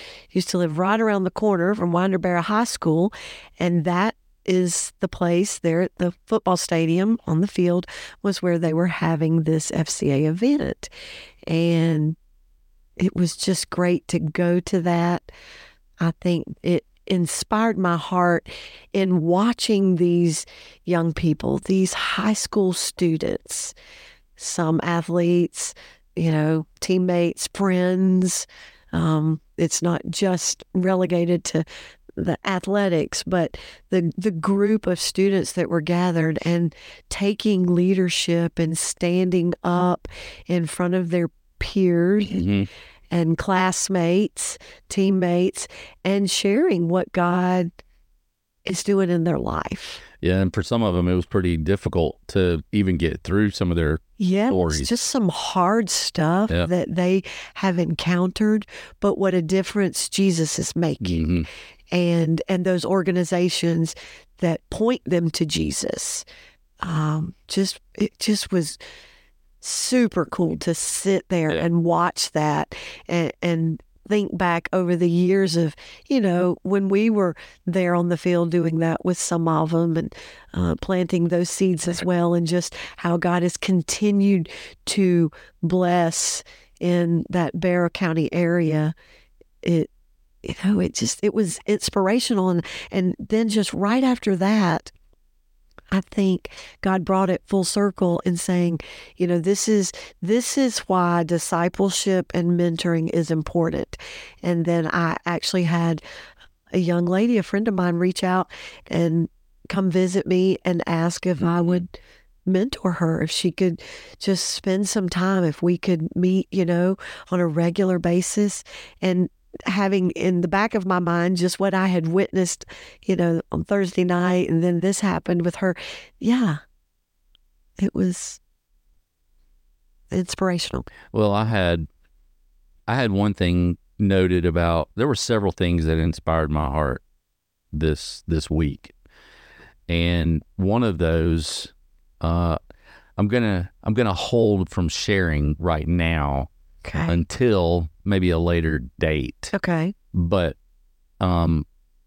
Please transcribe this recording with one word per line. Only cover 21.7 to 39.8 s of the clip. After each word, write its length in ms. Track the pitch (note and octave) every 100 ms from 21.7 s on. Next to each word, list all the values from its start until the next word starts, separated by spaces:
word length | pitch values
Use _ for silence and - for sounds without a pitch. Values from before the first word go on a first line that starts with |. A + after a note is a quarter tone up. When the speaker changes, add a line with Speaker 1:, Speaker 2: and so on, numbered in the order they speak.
| F#3+ F#3
Speaker 1:
high 420 | - - - G#3
school 380 | G#3+ - G#3+ F#3
students, 1040 | F3+ - - F3+ D#3+ - G1+ - - - - - - - - _ _
some 440 | - - D#3+ D#3+
athletes, 920 | E3+ E3+ E3 F3 E3+ F3 F3 - - - - - _ -
you 140 | E3
know, 360 | D#3 D3+ D#3+ D#3 _
teammates, 680 | - F#3 F3+ F3 E3+ - -
friends. 920 | - G3 F3+ F3+ F#3 F#3+ F#3 F#3 - - - - - _
Um, 480 | E3 D#3+ D#3 D#3 D#3 - -
it's 240 | E3 -
not 220 | F3 E3+ -
just 540 | E3 F#3+ F3+ - - -
relegated 680 | F#3 F#3 F#3 F3+ F3 F3 F3
to 200 | - E3 D#3+ - - - - -
the 200 | - D#3 -
athletics, 760 | F#3 F#3+ G3+ G3 E3+ - -
but 340 | - F3+ E3 - - - _
the, 240 | F#3+ E3+ -
the 140 | G3+
group 540 | E3 D#3+ G3 G3+ G#3+ -
of 140 | F3+
students 520 | - - G3 G3 -
that 180 | - E3
were 100 | E3+
gathered 580 | D3+ F3 F3+ E3 D#3+ D#3
and 320 | E3 E3+ E3+ - - - _
taking 680 | - G3 G#3 G#3+ F#3+ F3+
leadership 840 | F3 F3+ F#3+ F3+ - - E3+ E3+ -
and 180 | E3 D#3+
standing 800 | - - F3 F3+ F#3 F3+ F3 -
up 440 | - F3